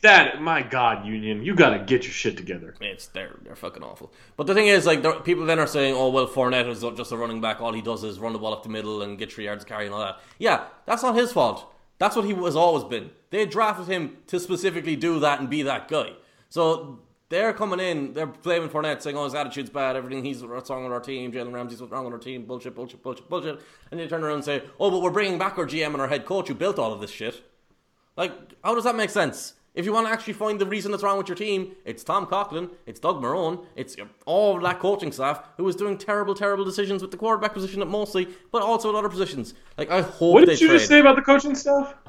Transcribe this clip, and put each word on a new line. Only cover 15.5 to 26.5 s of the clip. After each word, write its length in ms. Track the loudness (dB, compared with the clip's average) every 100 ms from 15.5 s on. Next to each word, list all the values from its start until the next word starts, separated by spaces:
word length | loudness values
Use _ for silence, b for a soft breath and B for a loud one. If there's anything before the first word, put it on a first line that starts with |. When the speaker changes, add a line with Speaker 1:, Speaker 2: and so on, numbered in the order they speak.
| -4
Speaker 2:
that 240 | -2 -4 -4
guy. 260 | -4 -4 -10 _ _ _
So 500 | 0 0 0 -6 -18 _ _ -6
they're 240 | -2 0
coming 260 | -2 -4 -2
in, 340 | -2 -4 -6
they're 140 | -6 -8
blaming 420 | -6 -2 -2 -2
Fournette, 320 | -4 -4 -4
saying, 160 | -6 -6
"Oh, 60 |
his 100 | -4
attitude's 380 | -4 -6 -6 -8
bad, 240 | -4 -2 -4
everything, 280 | -6 -8
he's 200 | -8 -8
what's 260 | -10 -12 -8
wrong 140 | -8
with 100 | -6
our 60 | -8
team, 320 | -8 -10 -8
Jalen 200 | -10 -10
Ramsey's 300 | -10 -10 -12
what's 100 | -12
wrong 120 | -10
with 100 | -10
our 60 | -12
team, 260 | -12 -12 -12
bullshit, 300 | -12 -12 -14
bullshit, 260 | -14 -14
bullshit, 260 | -12 -12 -8
bullshit." 320 | -8 -8 -12 b b b
And 100 | -12
they 80 | -8
turn 160 | -6
around 120 | -4 -4
and 100 | -4
say, 160 | -6 -6 -2
"Oh, 120 | 0
but 100 | 2
we're 80 | 0
bringing 300 | 0 0 -2
back 180 | -4 -4
our 80 | -4
G 180 | -2
M 120 | -2 -2
and 60 |
our 80 | -2
head 180 | -2 -2
coach 220 | -4
who 40 | -4